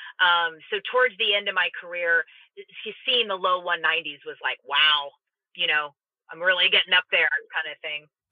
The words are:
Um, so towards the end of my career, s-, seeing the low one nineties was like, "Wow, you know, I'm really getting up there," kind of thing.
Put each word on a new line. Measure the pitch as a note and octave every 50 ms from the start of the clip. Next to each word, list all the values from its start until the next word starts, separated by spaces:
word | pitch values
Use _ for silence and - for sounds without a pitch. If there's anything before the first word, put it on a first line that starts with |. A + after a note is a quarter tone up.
| - - - - F3+
Um, | F3 F3 F3 E3 E3 D#3+ D#3 - -
so | G#3+ G3 - -
towards | - B3 B3+ A#3+ F#3+ F3+
the | A3+ G#3 G#3
end | G3+ G3+ G3+
of | F#3+
my | F#3 F3 F3 -
career, | - F3+ E3+ F3 F3 F3 E3+ E3+ E3 D#3+ - - - - _ _ G3
s-, | G3 _ F3+ - - A3 G3+ - -
seeing | C4 B3+ A#3+ A3+ G#3
the | F#3+
low | F3+ F#3 F#3 F3+ F3+
one | F3+ F3 E3+ E3
nineties | D#3+ D#3+ D#3+ E3 D#3+ D3+ C#3+ C#3 -
was | D#3 C#3+ - C#3+
like, | C3 B2+ - _
"Wow, | C3 C#3 C#3+ D3+ D#3 D3+ D3 C#3+ C#3+ - _ _ _ _ _ _ _ -
you | F3 F3 E3
know, | D3+ D3+ D3+ D3 C#3+ _ _ _ _ _ _ -
I'm | D#3+ E3
really | F3 F#3 F#3 F3 F3+ F#3
getting | G3+ G3 F3+ F3+ F#3
up | F3+ F#3 -
there," | G3 F3 E3 D#3 - - - -
kind | - E3+ D#3 D3+
of | D3 -
thing. | - D#3 D3+ D3 D3+ _ _ _ _ _